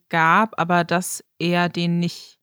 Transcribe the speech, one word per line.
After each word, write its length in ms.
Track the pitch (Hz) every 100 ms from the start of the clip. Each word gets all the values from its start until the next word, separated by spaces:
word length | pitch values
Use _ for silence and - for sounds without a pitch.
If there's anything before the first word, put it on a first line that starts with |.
| _
gab, 500 | 170 160 180 220 -
aber 240 | 170 175
dass 400 | 170 175 185 - - -
er 300 | 170 175 175
den 320 | 175 175 170
nicht 380 | 175 - - _